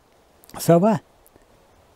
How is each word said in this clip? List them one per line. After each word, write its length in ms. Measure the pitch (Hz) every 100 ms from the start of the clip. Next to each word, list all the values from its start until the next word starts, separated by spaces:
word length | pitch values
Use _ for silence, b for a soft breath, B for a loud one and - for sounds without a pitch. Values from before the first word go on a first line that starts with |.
| _ _ _ _ - -
сова 420 | - 170 208 190 - _ _ _ _ _ _ _ _